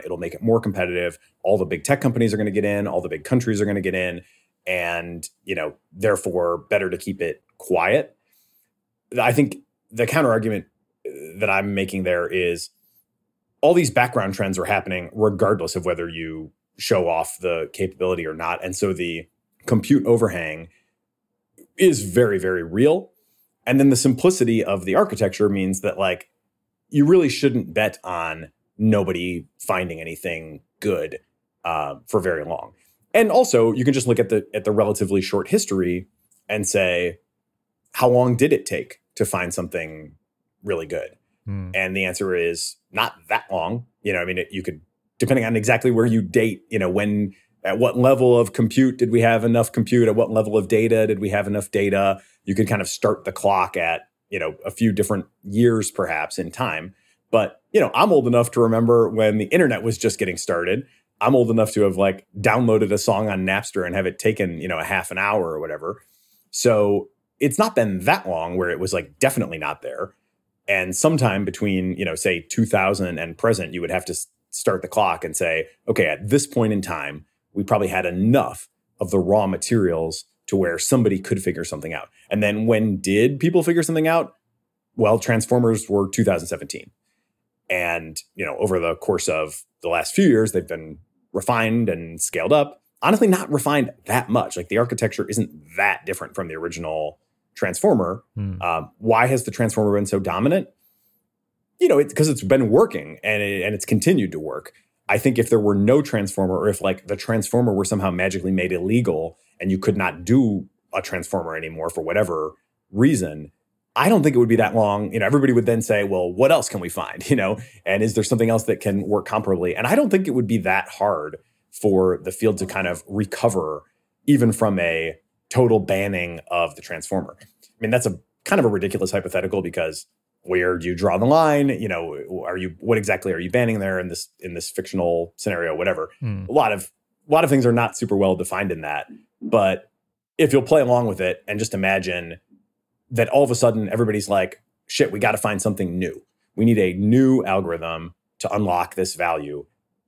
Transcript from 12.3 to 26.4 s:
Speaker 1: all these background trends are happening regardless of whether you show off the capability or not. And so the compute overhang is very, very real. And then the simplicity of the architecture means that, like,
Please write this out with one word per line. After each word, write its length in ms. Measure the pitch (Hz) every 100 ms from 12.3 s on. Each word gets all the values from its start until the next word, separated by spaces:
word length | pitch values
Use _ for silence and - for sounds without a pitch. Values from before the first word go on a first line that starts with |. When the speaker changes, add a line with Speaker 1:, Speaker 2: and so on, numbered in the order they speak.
| 92 87 85 - _ _ _ _ _ _ _ _ _
Speaker 1:
all 100 | 147
these 180 | 175 139
background 440 | 123 123 123 98
trends 240 | 95 98 92
are 80 | 87
happening 420 | 101 95 90 87
regardless 600 | 110 107 98 104 101 82 92
of 100 | 90
whether 240 | 85 85
you 420 | 82 80 80 78 _ _ -
show 320 | - 98 85
off 300 | 82 - -
the 300 | 90 82 78
capability 540 | - 95 - 90 87 80
or 80 |
not. 280 | 80 82 85
And 140 | 90 92
so 160 | 98
the 340 | 87 87 82 - _ _ _
compute 400 | - 110 - 143
overhang 640 | 117 117 107 92 80 78 82 _ _ _ _ _ _ _ _ _ _ -
is 240 | 185 131
very, 360 | 98 104 113 98
very 240 | 92 92
real. 500 | 82 98 143 180 - _ _ _ _ _ 120
And 140 | 135
then 80 | 139
the 80 | 123
simplicity 640 | 139 123 180 185 117 113
of 220 | 95 98
the 100 | 92
architecture 540 | 95 107 104 101 - 104
means 320 | 101 95 95
that, 180 | 101 -
like, 300 | 95 90 - _